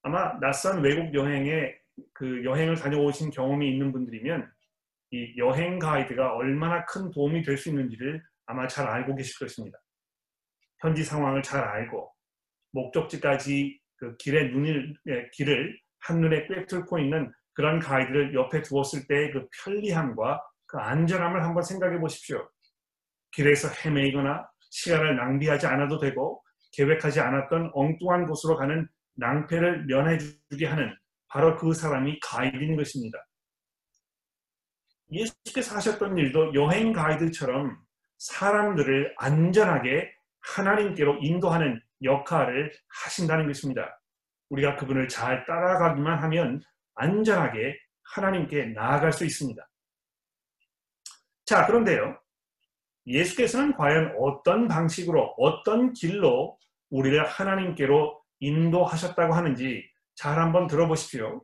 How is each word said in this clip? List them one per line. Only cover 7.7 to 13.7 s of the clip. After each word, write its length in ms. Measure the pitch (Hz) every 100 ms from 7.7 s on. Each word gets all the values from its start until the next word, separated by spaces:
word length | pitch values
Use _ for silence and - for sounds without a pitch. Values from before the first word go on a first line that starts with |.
| 143 127 113 131 156 _ _ -
아마 200 | 123 127
잘 180 | - 131
알고 280 | 117 131 135
계실 240 | 131 -
것입니다. 380 | 135 - - - _ _ _ _ _ _ _ _ _ _
현지 220 | 165 156
상황을 380 | 151 147 139 135
잘 220 | 131 139
알고 480 | 110 107 113 110 - _ _ _ _ _ _
목적지까지 1040 | 131 127 165 160 151 143 135 135 139 143